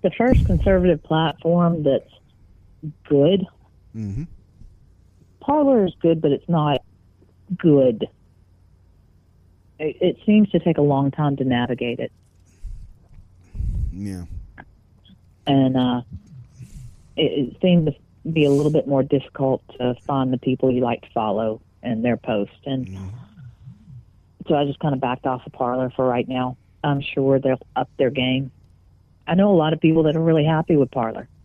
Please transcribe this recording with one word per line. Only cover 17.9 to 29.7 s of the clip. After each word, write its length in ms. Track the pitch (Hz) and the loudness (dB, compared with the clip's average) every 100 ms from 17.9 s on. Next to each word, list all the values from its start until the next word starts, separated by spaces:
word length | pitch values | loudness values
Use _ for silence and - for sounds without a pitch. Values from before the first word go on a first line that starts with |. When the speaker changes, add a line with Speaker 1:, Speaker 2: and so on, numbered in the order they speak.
| 143 _ _ - | -4 _ _ -6
Speaker 1:
be 140 | 160 | 0
a 60 | 147 | 2
little 200 | 139 147 | 2 2
bit 160 | 156 - | 0 0
more 160 | 139 | -2
difficult 600 | 135 143 - - 135 131 _ - | 0 -2 -4 -4 -2 -2 _ -6
to 160 | 123 120 - | -4 -4 -4
find 260 | 139 131 | -4 -2
the 60 | 127 | -2
people 320 | - 127 131 | -4 -2 0
you 100 | 123 | 0
like 180 | 120 120 | -2 -4
to 60 | - | -6
follow 480 | - 107 104 110 110 _ _ | -6 -2 -2 -4 -6 _ _
and 220 | 123 113 | -8 -4
their 120 | 120 117 | -2 -4
posts. 380 | - 107 101 - - | -2 -4 -4 -8 -8
And 200 | 135 123 | -8 -8
Speaker 2:
Mm-hmm. 220 | 95 95 117 - - 127 - - - - 127 - _ _ _ - | -12 -12 -14 -20 -20 -20 -20 -20 -20 -20 -20 -20 _ _ _ -2
Speaker 1:
so 80 | |
I 100 | 151 143 | 0 0
just 120 | 139 | -2
kinda 160 | 151 135 | -4 -2
backed 280 | 127 123 139 | -4 -4 -4
off 160 | 127 - | -6 -8
of 60 | |
Parler 380 | - 123 127 127 | -6 -4 -2 -4
for 160 | - 127 | -2 0
right 220 | 123 107 | 0 -2
now. 280 | 127 127 127 _ _ | -2 -4 -8 _ _
I'm 160 | 143 143 | -2 -2
sure 360 | 139 - 135 135 | -4 -2 2 2
they'll 200 | 131 131 - - | 2 -2 -4 -8
up 140 | 123 _ | -8 _
their 120 | 135 | -2
game. 420 | 131 127 131 135 - _ _ _ _ _ _ - | 0 -2 -2 -6 -12 _ _ _ _ _ _ -4
I 80 | |
know 160 | 170 202 | 2 4
a 60 | 190 | 4
lot 160 | 156 | 2